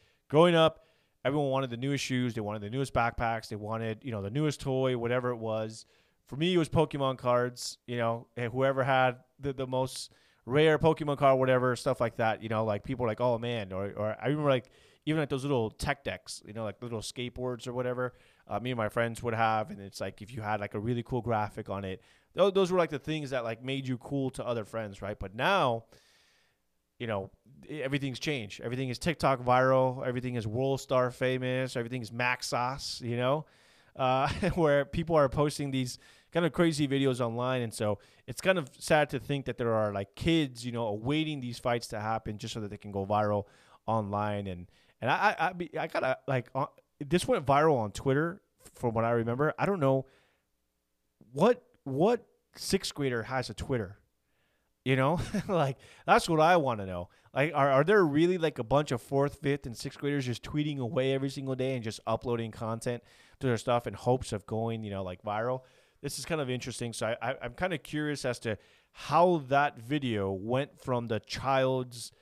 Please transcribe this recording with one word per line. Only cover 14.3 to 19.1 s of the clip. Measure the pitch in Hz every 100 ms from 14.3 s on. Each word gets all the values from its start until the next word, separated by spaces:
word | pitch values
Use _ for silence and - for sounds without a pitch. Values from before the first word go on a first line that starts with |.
| 151 147
like, | 127 - _ _ _
even, | 151 156
like, | 139
those | 135
little | 143 131 110
tech | - - 139
decks, | 110 92 - - -
you |
know, | 107
like, | 107 98
little | 117 113
skateboards | - - 123 123 127 120 127
or |
whatever, | 123 123 123 123 - _ _ -
uh, | 104
me | 123
and | 120
my | 107
friends | 120 117